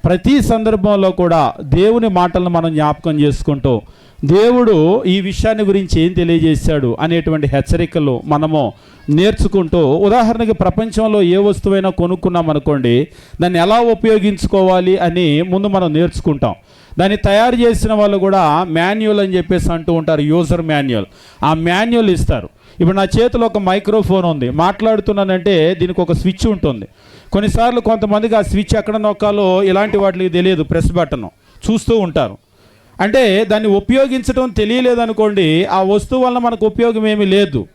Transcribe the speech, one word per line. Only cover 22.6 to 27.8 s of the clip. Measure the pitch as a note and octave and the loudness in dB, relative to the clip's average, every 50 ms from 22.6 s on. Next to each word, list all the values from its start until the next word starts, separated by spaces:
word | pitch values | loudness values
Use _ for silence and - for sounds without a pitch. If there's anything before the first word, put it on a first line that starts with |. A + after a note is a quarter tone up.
| _ - - - | _ -20 -4 0
ఇప్పుడు | F3 E3 F#3+ | 0 2 2
నా | G3 G3 | 2 0
చేతిలో | F#3+ - A3 A#3 B3 - A#3+ A#3 | 0 2 2 2 2 2 0 0
ఒక | A3+ - G#3 | 0 0 0
మైక్రోఫోన్ | G3 F3+ F#3 G#3 G3+ G3+ G#3 A3 G3+ - F#3+ F#3+ F3+ | 0 0 0 0 0 0 0 0 0 2 0 0 0
ఉంది, | E3+ D#3+ C#3+ B2+ A#2+ | 0 -2 -2 -2 -2
మాట్లాడుతున్నానంటే | C3 D3+ E3+ F#3 G3+ - G#3+ A3 A3 G#3 G3+ - G#3 G3+ G3 F#3+ F#3+ F#3 E3+ G3+ G3 E3 D#3 E3 F#3 | 0 0 0 0 0 0 0 0 0 0 0 -2 -2 -2 0 0 -2 -2 0 0 2 2 2 2 0
దీనికి | E3+ F3+ F3+ F3+ - | 0 -2 -2 -2 -4
ఒక | F3+ E3 | -2 -2
స్విచ్ | E3+ - - F#3+ F#3 F#3+ - A3+ | -2 -2 -2 -4 -2 0 -2 -2
ఉంటుంది. | G#3 F3 - D3+ B2+ G#2+ G2 - _ _ - - - - - - | -2 0 -2 -4 -4 -4 -10 -14 _ _ -20 -20 -20 -20 -12 -4
కొన్నిసార్లు | - G3 G#3+ G#3 - G#3+ A#3 A#3+ B3 B3 | -2 -2 -2 -2 -2 0 0 0 0 -2